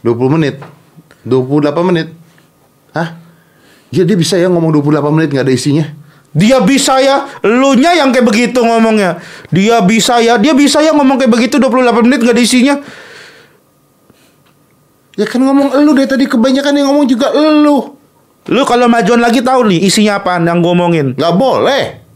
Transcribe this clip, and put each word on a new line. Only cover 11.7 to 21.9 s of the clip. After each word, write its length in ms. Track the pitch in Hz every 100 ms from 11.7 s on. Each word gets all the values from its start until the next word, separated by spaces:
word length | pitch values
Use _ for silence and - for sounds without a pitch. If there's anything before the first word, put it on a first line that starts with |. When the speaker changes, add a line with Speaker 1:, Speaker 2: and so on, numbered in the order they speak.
| 254
Speaker 2:
delapan 240 | 247 220 220
menit 140 | 269
nggak 120 | 233 240
ada 60 | 240
isinya. 280 | 254 269 285 - - - - - - _ _ _ _ _ _ _ _ _ _ _ _ _ _ _ _ _ -
Speaker 1:
Ya 80 | 220
kan 140 | 247
ngomong 320 | 262 277 277 254
elu 140 | 294
dari 160 | 269 269
tadi, 160 | 269
kebanyakan 480 | 277 269 262 269 285
yang 140 | 285 277
ngomong 160 | 285 277
juga 240 | 247 269
elu. 440 | 277 302 302 294 285 - - _ _ _ _ -
Speaker 2:
Lu 140 | 202
kalau 240 | 269 240 240
majuan 320 | 233 196 240
lagi 240 | 240 240
tahu 240 | 247 262 226
nih 160 | 170
isinya 380 | 190 - 208 202
apaan 260 | 185 180 170
yang 160 | 175
gua 80 | 170
omongin? 400 | 175 175 170 139 131
Speaker 1:
Nggak 160 | 160 175
boleh. 640 | 262 - 143 269 127